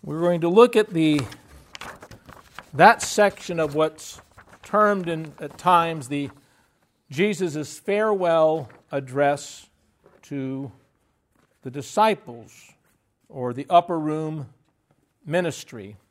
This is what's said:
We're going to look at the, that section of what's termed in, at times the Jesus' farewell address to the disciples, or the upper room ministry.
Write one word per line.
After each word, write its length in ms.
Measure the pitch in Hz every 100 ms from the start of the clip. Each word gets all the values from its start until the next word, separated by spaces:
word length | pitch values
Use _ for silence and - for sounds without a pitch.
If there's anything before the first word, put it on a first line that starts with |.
We're 180 | - 151
going 220 | 175 175
to 80 | 170
look 260 | 185 240 240
at 140 | 214
the, 320 | 170 156 151 120 - _ - _ - - - - - - - - - -
that 260 | 135 185 226
section 580 | - - 208 - - 170
of 140 | 156
what's 460 | 147 156 156 - - - - - -
termed 460 | - 202 214 202 170
in, 240 | 160 160 143
at 160 | 151 -
times 520 | 180 175 165 160 127
the 200 | 143 143 - _ _ _ _ _ _ _
Jesus' 680 | 135 208 185 180 151 147 -
farewell 880 | - 202 220 202 180 165 156 160 127 - _
address 800 | 143 131 131 143 143 - - - _ _ _ _ _
to 460 | - 143 131 135 135 - _ _ _ _ _ _ _ _
the 80 | 135
disciples, 800 | 131 - - 220 208 - 120 117 - - _ _ _ _ _ _
or 240 | - 123
the 100 | 120 143
upper 280 | 175 175 170
room 520 | 151 156 156 156 127 _ _ _ _ _ _ _
ministry. 720 | 175 170 175 131 - 117 98 107 _